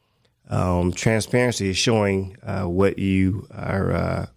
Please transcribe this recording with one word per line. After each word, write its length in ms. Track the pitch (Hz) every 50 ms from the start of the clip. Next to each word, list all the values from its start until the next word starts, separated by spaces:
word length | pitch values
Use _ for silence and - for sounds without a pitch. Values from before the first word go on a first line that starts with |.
| _ _ _ _ _ _ _ _ _ -
Um, 440 | 104 101 92 90 90 87 87 90 87
transparency 800 | - - 117 113 110 104 - - 123 123 123 113 - 98 95
is 60 | 92
showing, 600 | - - 127 113 110 104 101 98 95 95 95 - - -
uh, 220 | 107 98 95 95
what 340 | 90 87 92 98 98 - -
you 500 | 95 95 95 95 95 95 95 98 - -
are, 420 | - 95 95 92 92 95 92 90 87
uh, 340 | 87 87 90 87 90 87 - _